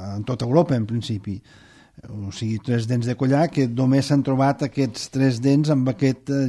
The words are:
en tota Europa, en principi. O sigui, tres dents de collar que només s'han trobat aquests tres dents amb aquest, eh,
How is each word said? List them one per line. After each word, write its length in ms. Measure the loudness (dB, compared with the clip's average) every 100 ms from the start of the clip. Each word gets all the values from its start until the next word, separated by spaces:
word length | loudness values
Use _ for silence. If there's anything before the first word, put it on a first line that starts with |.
| -8 -8
en 80 | -6
tota 160 | -4
Europa, 320 | 2 2 4
en 80 | 0
principi. 520 | -2 -4 -4 -6 -6 -10 -12 -20 -20 -20 _ -20 -14
O 220 | -10 -10
sigui, 240 | -6 -4 -4
tres 240 | -2 -2
dents 220 | 0 -2 -2
de 80 |
collar 300 | -2 2 2 2
que 140 | 0 0
només 400 | 2 2 2 4
s'han 100 | 2
trobat 440 | 2 2 2 0 -4
aquests 400 | -2 -2 -4 -6
tres 300 | 0 2 2
dents 300 | 2 4 4
amb 160 | 2 0
aquest, 380 | 2 0 0 -4
eh, 120 | -2